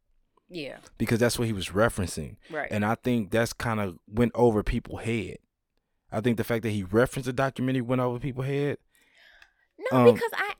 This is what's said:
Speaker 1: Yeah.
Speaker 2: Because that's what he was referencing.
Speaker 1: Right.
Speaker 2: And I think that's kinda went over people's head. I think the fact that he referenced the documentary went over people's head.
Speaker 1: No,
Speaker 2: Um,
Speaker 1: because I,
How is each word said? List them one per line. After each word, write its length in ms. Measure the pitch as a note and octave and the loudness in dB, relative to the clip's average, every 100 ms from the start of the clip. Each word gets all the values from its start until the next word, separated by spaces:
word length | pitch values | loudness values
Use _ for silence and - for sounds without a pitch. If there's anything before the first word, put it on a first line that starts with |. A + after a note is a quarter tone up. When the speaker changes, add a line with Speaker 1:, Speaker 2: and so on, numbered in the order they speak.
| _ _ _ _ _ | _ _ _ _ _
Speaker 1:
Yeah. 300 | E3+ C3+ A2 - - | -12 -10 -12 -18 -6
Speaker 2:
Because 220 | A#2 A2+ | -2 2
that's 180 | A#2+ - | 2 2
what 100 | A#2 | -2
he 60 | |
was 160 | G2+ E2+ | -2 -2
referencing. 680 | G2 A2+ - F2 - D2 - - | 2 2 2 -4 -6 -10 -14 -12
Speaker 1:
Right. 200 | D#3 - | -10 -4
Speaker 2:
And 140 | G#2 G#2 | -2 0
I 100 | A#2 | -2
think 360 | - A#2+ F#2 | 0 -2 0
that's 220 | A2+ A2+ | 0 0
kinda 420 | - A#2+ A2 G2+ - - | -2 -4 -2 -4 -8 -6
went 240 | G#2 A#2+ - | 0 0 4
over 280 | A#2+ G#2 | 4 4
people's 380 | - A#2+ - D#2+ | 2 -2 -6 -8
head. 360 | A2+ A#2 F2+ - _ _ _ _ _ _ _ | -4 -4 -4 -10 _ _ _ _ _ _ _
I 100 | - | -2
think 160 | A2+ A2+ | 0 0
the 60 | |
fact 200 | A2 A#2 | 0 -2
that 80 | A2 | -2
he 120 | G#2 | -2
referenced 420 | F#2 G#2+ C3 - B2+ | 2 2 2 0 -6
the 60 | |
documentary 480 | B2+ C3+ - B2+ C3 | -2 -2 -2 -2 -2
went 200 | A#2 B2+ | 0 0
over 180 | B2+ A#2+ | 0 -2
people's 280 | C#3 C3 C3+ | -6 -6 -4
head. 300 | C#3 C#3+ - _ _ _ _ - - - _ _ - G#4+ | -2 -4 -4 _ _ _ _ -20 -20 -20 _ _ -12 0
Speaker 1:
No, 60 | C4 | 6
Speaker 2:
Um, 140 | - | 8
Speaker 1:
because 180 | - A4+ | 8 2
I, 200 | - G4+ | -2 -6